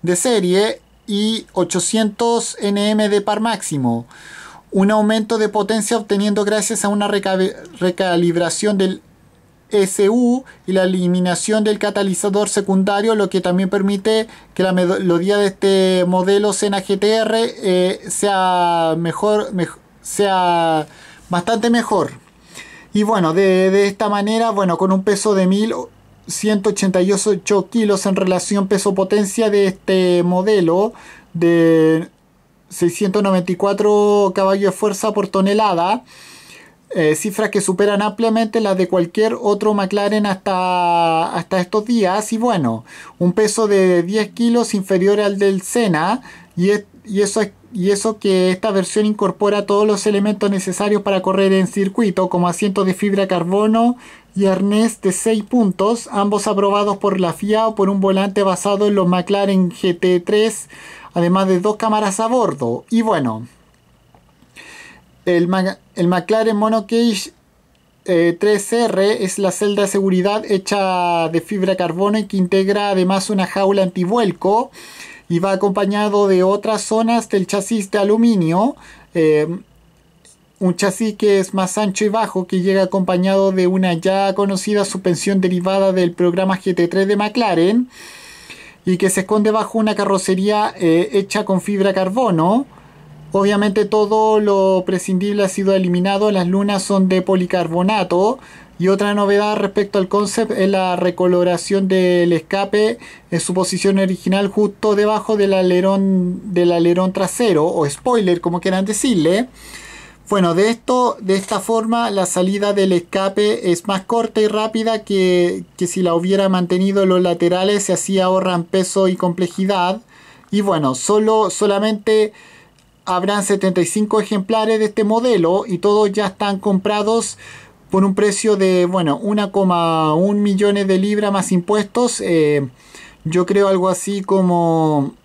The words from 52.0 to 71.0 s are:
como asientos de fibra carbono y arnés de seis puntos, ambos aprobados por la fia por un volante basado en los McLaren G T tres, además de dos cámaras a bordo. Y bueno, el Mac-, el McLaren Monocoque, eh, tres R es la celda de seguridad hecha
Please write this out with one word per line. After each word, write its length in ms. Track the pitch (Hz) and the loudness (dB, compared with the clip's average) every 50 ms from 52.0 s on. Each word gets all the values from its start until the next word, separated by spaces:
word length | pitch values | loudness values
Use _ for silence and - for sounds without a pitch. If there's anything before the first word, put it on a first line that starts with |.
| 233 202 180 - 185 180 | 0 0 0 0 -2 0
como 180 | - 175 175 | 0 0 0
asientos 380 | 175 170 - 214 202 190 208 190 | 0 -2 -2 -2 -2 0 0 0
de 80 | 185 185 | 0 -2
fibra 340 | 190 202 208 196 196 196 | -2 -2 -2 0 0 0
carbono 680 | 190 190 175 170 175 190 202 214 220 220 226 233 240 247 247 - - - - _ _ _ | 0 0 -2 -2 0 0 0 2 2 2 2 2 2 0 -2 -10 -20 -20 -20 _ _ _
y 120 | 190 196 | 0 2
arnés 560 | 196 190 185 196 202 208 214 226 226 226 - | 2 2 2 0 0 2 2 0 0 -2 -2
de 100 | - 196 | -4 -4
seis 320 | 180 - - 226 220 214 208 | -2 0 -2 0 0 0 -2
puntos, 640 | - - 247 226 190 180 - 190 208 240 233 - - | 0 0 2 2 2 0 0 0 0 0 -2 -6 -6
ambos 380 | - 202 202 208 208 202 208 | -4 -2 0 0 0 0 0
aprobados 480 | 220 202 190 202 202 196 202 208 208 196 | 0 0 2 2 2 2 0 0 -2 -2
por 220 | 202 - 202 190 190 | 0 0 -2 0 0
la 140 | 180 170 160 | -2 -2 -2
fia 380 | - - 202 214 220 226 226 | -4 -4 -2 0 0 0 0
por 180 | 220 220 196 190 | 0 0 0 0
un 100 | 202 196 | 2 0
volante 440 | 190 196 190 190 196 202 196 208 196 | 0 0 2 0 0 0 0 0 0
basado 440 | 196 185 175 - 202 202 196 208 | 0 0 0 0 -2 0 2 2
en 80 | 208 208 | 2 2
los 140 | 196 185 175 | 2 2 2
McLaren 600 | 180 180 175 - 202 202 202 196 196 185 185 175 | 0 0 0 0 0 0 0 2 2 2 2 0
G 280 | - - - 185 175 175 | -2 -2 -2 -2 -2 0
T 220 | - 185 180 175 | 0 2 2 0
tres, 480 | 175 - 208 208 220 226 214 - - - - - - - - - - - - | 0 0 2 2 2 0 -2 -6 -14 -18 -20 -20 -20 -20 -20 -20 -20 -8 -4
además 360 | 175 170 175 180 190 190 190 | -2 0 2 2 2 2 2
de 100 | 185 180 | 2 2
dos 160 | 180 214 214 | 0 -2 -2
cámaras 460 | 214 226 220 214 214 214 196 190 - | 0 -2 0 0 0 0 -2 -2 -2
a 60 | 226 | -2
bordo. 580 | 226 247 254 226 185 143 139 131 117 120 - - _ | 0 0 0 0 0 -2 -4 -4 -4 -4 -6 -6 _
Y 120 | 233 226 | -2 -2
bueno, 440 | 226 220 202 156 135 120 110 110 117 - _ _ _ _ _ _ _ _ _ _ _ _ _ _ _ _ _ _ - _ _ - - - - - - - - - _ _ _ _ _ | 0 0 0 0 0 -4 -4 -6 -12 -16 _ _ _ _ _ _ _ _ _ _ _ _ _ _ _ _ _ _ -20 _ _ -20 -20 -20 -20 -20 -20 -20 -20 -20 _ _ _ _ _
el 240 | 180 180 175 170 175 | 0 2 2 2 2
Mac-, 300 | 185 190 185 190 190 - _ _ _ | 2 0 0 -2 -4 -8 _ _ _
el 120 | - 175 | 0 0
McLaren 480 | 175 185 180 175 - 214 220 226 220 214 | 2 2 0 0 0 0 0 2 0 0
Monocoque, 800 | 202 220 214 220 226 208 202 233 233 233 233 214 190 - - _ _ _ _ _ _ _ _ _ _ _ _ _ _ _ | 0 0 0 0 -2 -2 -2 0 0 2 0 0 -2 -8 -12 _ _ _ _ _ _ _ _ _ _ _ _ _ _ _
eh, 320 | - 180 170 170 170 170 170 | 0 0 2 2 2 0 0
tres 320 | 208 208 214 202 202 - | 0 0 0 0 0 -2
R 540 | 233 233 240 226 208 185 196 202 220 - 208 | 0 0 0 0 0 0 0 0 0 -2 -4
es 120 | 185 - | -6 -4
la 140 | - 196 185 | -2 -2 -2
celda 300 | 185 - 208 202 202 208 | -2 0 -2 -2 0 0
de 80 | 202 196 | -2 0
seguridad 560 | - 202 196 196 185 185 180 202 208 220 220 - | 0 0 0 2 0 2 0 0 -2 -2 -2 -2
hecha 800 | 208 185 190 - 208 202 196 190 185 180 | -2 -2 -2 -2 -2 -2 0 0 0 0